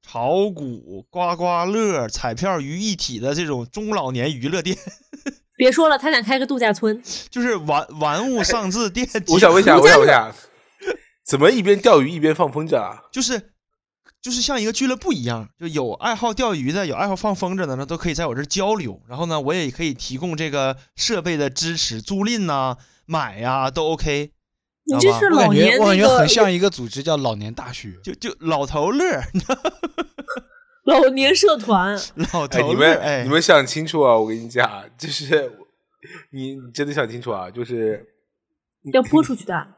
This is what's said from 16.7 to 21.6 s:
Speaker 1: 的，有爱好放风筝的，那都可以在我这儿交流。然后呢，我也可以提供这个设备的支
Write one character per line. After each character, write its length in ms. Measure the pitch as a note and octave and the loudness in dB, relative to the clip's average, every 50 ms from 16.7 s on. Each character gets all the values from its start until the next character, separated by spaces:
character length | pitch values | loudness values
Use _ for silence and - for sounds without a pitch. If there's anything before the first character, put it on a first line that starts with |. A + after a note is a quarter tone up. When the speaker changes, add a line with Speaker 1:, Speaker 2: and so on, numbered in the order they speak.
Speaker 1:
的， 160 | D#3 G3 G3 D#3+ | -4 -4 -4 -4
有 80 | B2 | -4
爱 100 | - G3 | -4 -4
好 80 | G3+ G3 | -4 -4
放 180 | F#3 - G#3+ | -4 -4 -4
风 240 | G3 F#3 G3 F3 F#3 | -4 -4 -4 -6 -4
筝 100 | F#3+ F3+ | -4 -4
的， 100 | D3 C3 | -4 -6
那 100 | B2+ C#3 | -8 -6
都 100 | C#3+ E3+ | -8 -8
可 140 | E3 - F3 | -6 -6 -6
以 40 | E3+ | -4
在 120 | D#3+ E3+ | -4 -4
我 80 | D3+ A#2 | -4 -4
这 60 | B2+ | -6
儿 40 | C#3+ | -6
交 300 | C#3 - F#3+ F#3+ G3+ A3 | -6 -4 -4 -2 -2 -2
流。 260 | G#3 D#3+ A#2 F#2+ - _ | -2 -4 -10 -12 -12 _
然 100 | _ B2 | _ -10
后 100 | C3+ E3+ | -8 -6
呢， 140 | E3+ D#3+ D#3 | -4 -4 -4
我 140 | C#3 C#3 E3 | -2 -2 -2
也 160 | F#3 E3 C3+ | -2 -2 -4
可 140 | A#2+ - E3+ | -6 -4 -6
以 100 | D#3 C3+ | -6 -6
提 240 | - - - B2 C3 | -6 -10 -12 -10 -8
供 180 | E3 F3+ E3 | -8 -8 -6
这 140 | D3+ D#3+ D#3 | -6 -6 -4
个 260 | C#3 C#3+ C3+ C3+ C3+ C3+ _ _ _ | -4 -2 -2 -2 -4 -6 _ _ _
设 260 | - - - A#3 F#3 | -8 -4 -4 -4 -4
备 140 | D#3 F3 E3+ | -2 -4 -2
的 120 | D3 D3 C#3 | -2 -2 -4
支 280 | C3 - | -4 -6